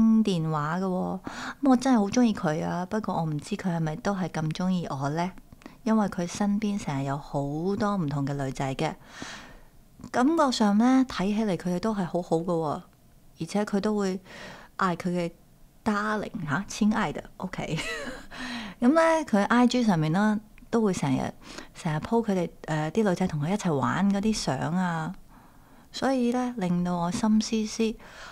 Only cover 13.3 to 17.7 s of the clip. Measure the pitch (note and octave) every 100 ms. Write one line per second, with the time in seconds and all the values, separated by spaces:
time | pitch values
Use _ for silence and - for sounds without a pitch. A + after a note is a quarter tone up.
13.3 | - E3 G3+ G#3 G3 G#3 G#3 G3 F#3+ -
14.3 | - - - - - F#3+ E3+ F3+ F3 E3+
15.3 | - - - - - - G#3 G#3+ G#3+ -
16.3 | A3 D3+ D3 G3+ - G#3 G#3+ F3 - -
17.3 | - F#3 - D3+